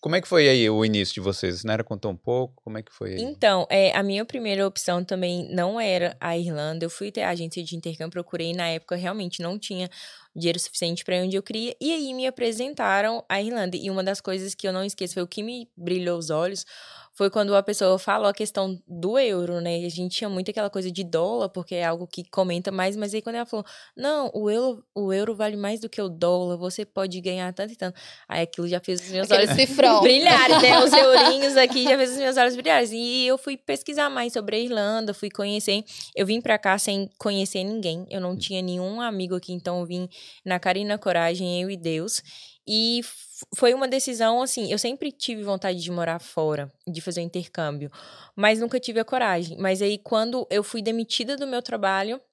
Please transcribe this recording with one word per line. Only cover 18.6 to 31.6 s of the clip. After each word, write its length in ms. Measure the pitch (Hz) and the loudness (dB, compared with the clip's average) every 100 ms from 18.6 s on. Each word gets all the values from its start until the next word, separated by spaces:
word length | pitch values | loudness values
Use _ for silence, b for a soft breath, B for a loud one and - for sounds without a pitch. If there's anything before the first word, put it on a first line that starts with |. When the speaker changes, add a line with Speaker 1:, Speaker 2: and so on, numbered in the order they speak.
| 190 185 _ | -4 -6 _
Speaker 2:
do 320 | 175 175 247 | -6 0 2
euro, 440 | 254 185 175 175 | 2 0 -2 -4
né? 160 | 170 170 175 | -2 -4 -4
A 40 | |
gente 280 | 165 180 - | -6 -6 -4
tinha 120 | 214 | -4
muito 220 | 185 185 | -4 -4
aquela 180 | 220 208 | -4 -4
coisa 220 | 202 185 | -4 -6
de 100 | 175 | -6
dólar, 460 | 180 165 180 233 202 | -2 0 0 0 -4
porque 260 | 190 170 | -6 -8
é 120 | 180 170 | -2 -2
algo 200 | 170 175 | -2 -8
que 200 | - 175 | -12 -6
comenta 440 | - 185 175 180 | -2 0 0 -4
mais, 240 | 190 190 208 | -2 -2 -2
mas 160 | 208 | -6
aí 80 | 214 | -6
quando 160 | 220 233 | -6 -8
ela 80 | 240 | -6
falou, 200 | 214 202 B B - | -8 -10 B B -6
"Não, 340 | 269 302 262 | -2 -2 -2
o 180 | - 208 | -2 -2
euro, 320 | 220 254 220 _ | 0 0 -4 _
o 200 | - 196 | -6 -2
euro 200 | 190 214 | 0 -2
vale 220 | 214 214 208 | -2 -4 -2
mais 240 | 202 220 | -4 -4
do 80 | 220 | -8
que 140 | - | -6
o 80 | 196 | -6
dólar, 480 | 165 170 180 180 175 | 0 2 2 0 -4
você 260 | 180 185 | -6 -6
pode 380 | 208 - 196 180 | -8 -4 -4 -4
ganhar 320 | 180 185 185 | -6 -4 -6
tanto 180 | 185 214 | -6 -10
e 40 | 233 | -6
tanto." 200 | 185 180 B B B | -8 -8 B B B
Aí 140 | 165 | -4
aquilo 260 | 170 170 175 | -4 -4 -4
já 140 | 175 | -4
fez 180 | 180 180 | -4 -6
os 120 | 185 | -4
meus 200 | 185 202 | -4 4
Speaker 3:
Aquele 160 | 196 214 | 6 6
Speaker 2:
olhos 80 | 262 | 4
Speaker 3:
cifrão. 460 | 269 - 254 226 | 4 6 8 10
Speaker 2:
brilharem, 600 | 254 262 254 311 262 311 | 8 8 8 8 8 10
né? 160 | 254 330 | 10 10
Os 80 | 254 | 10
Speaker 3:
<laughs> 0 | |
Speaker 2:
eurinhos 640 | 285 269 254 285 269 277 | 10 10 10 8 6 4
aqui 300 | 269 | 6